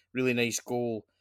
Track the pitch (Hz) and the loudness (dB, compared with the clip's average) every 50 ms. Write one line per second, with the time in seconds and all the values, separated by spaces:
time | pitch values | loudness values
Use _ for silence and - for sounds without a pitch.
0 | _ _ - 123 127 127 123 120 120 117 110 - - - 127 123 123 120 113 107 | _ _ -4 0 2 2 4 2 2 0 0 -4 -4 -4 -4 -2 -2 -2 -4 -6
1 | - _ _ _ | -8 _ _ _